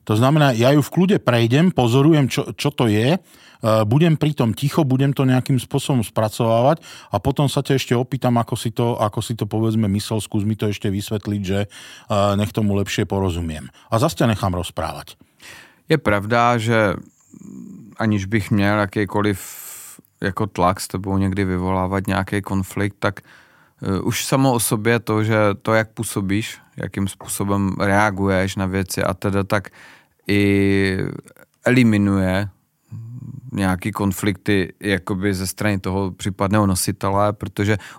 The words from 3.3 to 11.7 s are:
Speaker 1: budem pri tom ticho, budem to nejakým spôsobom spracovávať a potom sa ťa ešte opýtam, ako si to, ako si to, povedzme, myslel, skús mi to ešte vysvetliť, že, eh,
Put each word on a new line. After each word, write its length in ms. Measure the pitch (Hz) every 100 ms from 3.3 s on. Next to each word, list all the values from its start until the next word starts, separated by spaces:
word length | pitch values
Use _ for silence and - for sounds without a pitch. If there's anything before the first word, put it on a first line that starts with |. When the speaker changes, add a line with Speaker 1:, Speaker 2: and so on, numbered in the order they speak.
| - - - 113 110 107
Speaker 1:
budem 320 | 135 170 151
pri 160 | 151
tom 160 | 143 117
ticho, 320 | 98 143 -
budem 320 | 147 131 139
to 160 | 135 131
nejakým 320 | 127 127 131
spôsobom 400 | - 139 - 131
spracovávať 800 | 107 - 110 - 113 113 127 165 - - -
a 80 | 104
potom 240 | 135 135 143
sa 160 | -
ťa 160 | 135 135
ešte 160 | -
opýtam, 480 | 120 123 131 123 120
ako 140 | 113 117
si 160 | 117
to, 240 | 107 117 120
ako 240 | 107 113
si 160 | - 110
to, 80 | 107
povedzme, 400 | 110 110 110 107
myslel, 240 | 101 - 110 -
skús 160 | 107
mi 160 | 101 110
to 80 | 107
ešte 240 | 98 107
vysvetliť, 520 | 98 - 107 104 104 92
že, 140 | 98
eh, 720 | 101